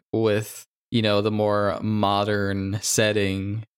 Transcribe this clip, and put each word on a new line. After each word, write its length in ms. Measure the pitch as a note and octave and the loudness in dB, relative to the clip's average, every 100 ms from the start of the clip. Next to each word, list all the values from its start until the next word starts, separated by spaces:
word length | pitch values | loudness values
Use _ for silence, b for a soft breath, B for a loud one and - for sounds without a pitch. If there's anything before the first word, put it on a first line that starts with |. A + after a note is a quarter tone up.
| _ | _
with, 540 | A2 A2 G#2 G#2+ - - _ - | 0 2 2 -2 -12 -20 _ -4
you 100 | A#2+ | 0
know, 200 | G#2+ G2+ | 2 2
the 100 | G#2+ | 2
more 480 | G#2+ G#2 G#2 G2+ - | 0 2 2 0 -2
modern 1000 | G#2+ G#2+ G2 G2+ G#2 G#2 G2 G2 F#2+ G#2 | -2 0 2 2 0 0 -2 -2 -4 -4
setting 840 | - - G#2+ G#2 G2 F#2+ G2 G#2+ A2 | -2 0 2 2 0 -2 -4 -8 -10